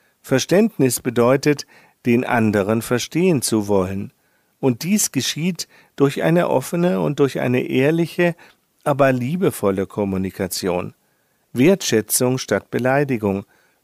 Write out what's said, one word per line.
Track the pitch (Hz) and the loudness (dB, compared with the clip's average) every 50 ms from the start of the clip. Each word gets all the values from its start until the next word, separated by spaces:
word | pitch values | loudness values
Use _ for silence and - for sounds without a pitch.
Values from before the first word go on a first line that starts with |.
| _ _ _ _ | _ _ _ _
Verständnis | - - 135 131 - - 165 185 220 226 - - 139 131 120 - | -6 -2 0 0 0 2 2 4 4 2 2 2 0 0 0 -2
bedeutet, | - 127 113 117 117 120 131 143 139 151 147 139 - _ _ - _ _ _ _ - | -4 -4 0 2 2 4 4 2 2 0 0 0 -2 _ _ -20 _ _ _ _ 0
den | 123 117 117 127 | 2 2 2 2
anderen | - 120 120 110 110 101 104 98 98 110 117 | 0 0 2 2 2 2 2 2 2 0 -2
verstehen | 107 - 127 120 - - - 156 175 190 175 131 | -2 -2 -2 -4 -4 -4 -2 0 2 2 2 2
zu | - - - 110 104 101 | 0 0 0 0 0 0
wollen. | 104 98 92 92 98 98 101 - - _ _ _ _ _ _ _ _ _ | 0 0 0 0 -4 -8 -10 -10 -14 _ _ _ _ _ _ _ _ _
Und | - 135 123 113 - | -2 -2 -2 -2 -2
dies | 165 202 208 - - | -2 -2 0 0 -2
geschieht | - 143 120 - - 147 156 185 180 - - - _ - _ _ _ - | -4 -4 -4 -4 -4 -4 -4 -4 -4 -6 -8 -14 _ -20 _ _ _ 0
durch | 139 139 139 - - | 0 0 2 0 0
eine | 165 160 175 170 - | 2 2 2 2 2
offene | - 127 131 - - 175 175 180 185 190 | 0 -2 -2 -2 -4 -2 0 0 0 0
und | 175 151 147 139 | -2 -2 0 0
durch | 143 135 - - | 0 0 0 0
eine | 135 131 123 123 - | -2 0 0 0 -2
ehrliche, | - 131 127 131 143 160 165 170 156 - - 175 175 165 - - - _ _ _ _ _ _ - | 0 0 0 2 2 2 0 -2 -2 -2 0 0 0 -2 -4 -10 -20 _ _ _ _ _ _ -4
aber | - 143 135 143 135 | -2 0 2 2 2
liebevolle | 131 127 123 123 156 180 196 147 - - - 101 98 95 98 | 2 2 -2 -4 -2 -2 -2 -2 -2 0 0 0 0 0 -2
Kommunikation. | 90 - - 104 98 95 95 95 95 90 - 101 90 - - - 95 87 90 95 110 - _ _ _ _ _ _ _ _ _ _ _ | -4 -4 -4 -2 -2 -2 -2 -4 -4 -4 -6 -6 -6 -6 -4 -4 -2 -2 -2 -4 -6 -12 _ _ _ _ _ _ _ _ _ _ _
Wertschätzung | - 117 127 165 196 185 - - - 110 107 - - - 127 123 127 131 | -2 2 2 4 2 2 0 0 0 0 0 0 -2 -2 0 0 0 -2
statt | - - 107 98 - _ | -2 -2 -2 -2 -2 _
Beleidigung, | - 127 120 127 131 143 147 135 135 110 107 101 98 98 101 _ _ _ _ _ _ _ | -6 -2 0 0 0 0 0 -2 -2 -2 -2 -2 -2 -4 -6 _ _ _ _ _ _ _